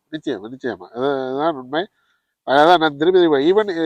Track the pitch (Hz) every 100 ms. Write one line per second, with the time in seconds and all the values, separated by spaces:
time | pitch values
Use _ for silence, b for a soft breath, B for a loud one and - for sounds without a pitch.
0 | _ 156 156 113 107 131 131 95 90 120
1 | 135 139 131 135 160 147 127 147 202 _
2 | _ _ _ _ - 135 156 180 160 143
3 | 160 185 175 143 147 196 208 165